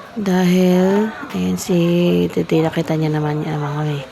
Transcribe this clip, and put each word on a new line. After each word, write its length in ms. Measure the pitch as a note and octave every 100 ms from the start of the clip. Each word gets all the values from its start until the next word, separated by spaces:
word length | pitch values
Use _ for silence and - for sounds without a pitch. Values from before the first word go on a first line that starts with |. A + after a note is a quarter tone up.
| - A#3
Dahil, 960 | G3 F#3 F3+ F#3 F3+ F3+ F#3 G3+ A3 - - F#3+
ayan 200 | F#3 F#3
si 160 | - F3 E3+ F3 F3 F3 F3
Titi, 320 | F3+ E3 D#3+ D#3+
nakita 320 | E3 E3 D#3+
niya 160 | D#3
naman 320 | D3+ D3+ D3+ D#3
yan, 160 | D3
mga 200 | D3 D3 D3+
may. 160 | C#3+ C3+